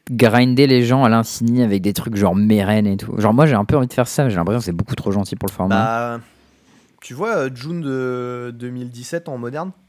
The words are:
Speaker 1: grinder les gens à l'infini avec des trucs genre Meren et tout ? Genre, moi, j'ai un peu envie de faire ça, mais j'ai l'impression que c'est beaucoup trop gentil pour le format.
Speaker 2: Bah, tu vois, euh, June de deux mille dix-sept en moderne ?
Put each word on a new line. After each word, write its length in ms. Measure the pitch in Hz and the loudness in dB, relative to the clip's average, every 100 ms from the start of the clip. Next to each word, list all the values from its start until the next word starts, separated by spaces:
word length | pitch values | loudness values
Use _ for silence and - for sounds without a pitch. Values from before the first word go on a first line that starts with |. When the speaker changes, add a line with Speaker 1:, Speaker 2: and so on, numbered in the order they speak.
| - | -6
Speaker 1:
grinder 560 | 120 120 117 127 127 139 | 2 4 6 4 4 4
les 180 | 127 | 4
gens 180 | 120 131 | 4 4
à 40 | 120 | 4
l'infini 540 | 113 113 - 117 123 | 4 0 -2 0 2
avec 180 | 117 98 | 2 0
des 100 | 98 | -2
trucs 240 | 98 - 101 | -4 -4 0
genre 180 | 101 92 | 2 2
Meren 500 | 107 107 98 107 104 | 4 4 2 2 2
et 100 | 98 | -2
tout ? 220 | 113 - | -4 0
Genre, 120 | 104 | 2
moi, 140 | 117 156 | 4 4
j'ai 80 | |
un 100 | 113 | 4
peu 120 | 107 151 | 2 0
envie 100 | 123 | 0
de 40 | |
faire 140 | - 120 | 0 -2
ça, 160 | - | 0
mais 60 | 135 | 0
j'ai 60 | 92 | 0
l'impression 220 | 85 120 | 0 -2
que 40 | |
c'est 80 | 104 | -2
beaucoup 220 | 85 104 - | -4 -4 -6
trop 140 | - | -2
gentil 220 | 101 98 - | -2 -2 -6
pour 120 | 104 | -6
le 40 | |
format. 640 | - 92 110 113 117 120 117 | -4 -2 0 0 -2 -4 -8
Speaker 2:
Bah, 20 | - _ _ _ _ _ _ _ | -12 _ _ _ _ _ _ _
tu 140 | - | -18
vois, 220 | 123 214 202 | -8 -4 -2
euh, 140 | 131 | -4
June 280 | 123 143 170 | -6 -8 -8
de 720 | 143 131 127 123 123 123 123 | -4 -4 -4 -4 -6 -8 -10
deux 160 | 120 123 | -12 -10
mille 200 | 123 123 | -10 -12
dix-sept 380 | 120 120 170 170 | -14 -10 -10 -8
en 100 | 127 | -10
moderne ? 340 | 120 143 185 - | -10 -10 -10 -14